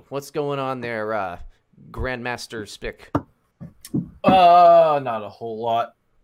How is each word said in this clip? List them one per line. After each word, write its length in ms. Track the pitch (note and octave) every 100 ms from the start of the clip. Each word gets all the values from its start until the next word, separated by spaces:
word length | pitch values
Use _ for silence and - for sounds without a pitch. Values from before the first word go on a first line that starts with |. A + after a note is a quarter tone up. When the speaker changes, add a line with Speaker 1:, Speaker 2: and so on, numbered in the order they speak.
| -
Speaker 1:
What's 220 | C#3 C#3+
going 260 | D#3 C#3+ C#3
on 240 | C3 C3
there, 320 | A#2+ A2+ G#2+
uh, 240 | G#2+ F#2 F2 - _ _ _ -
Grandmaster 760 | - B2+ B2 B2 A#2+ - A2+ G2+
Spick? 480 | - A#2 - - - - _ _ - - _ - - - -
Speaker 2:
Uh, 760 | G3 F#3+ F3 F3 E3+ E3+ D#3+ D3
not 180 | C3 A2
a 80 | G2+
whole 320 | - A#2 A2
lot. 320 | A#2 A2+ - _ _ _